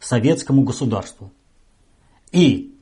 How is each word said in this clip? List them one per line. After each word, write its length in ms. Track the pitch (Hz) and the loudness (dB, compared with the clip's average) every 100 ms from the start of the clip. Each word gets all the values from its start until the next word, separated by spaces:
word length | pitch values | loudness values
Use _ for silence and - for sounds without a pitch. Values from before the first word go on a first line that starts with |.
советскому 640 | - 120 127 160 - 139 | -4 0 0 -2 0 2
государству. 680 | 135 120 131 101 - - 98 _ _ _ _ _ _ _ _ _ _ | 2 -2 -4 -4 -8 -18 -20 _ _ _ _ _ _ _ _ _ _
И 440 | 180 151 - - - | 2 2 2 -6 -18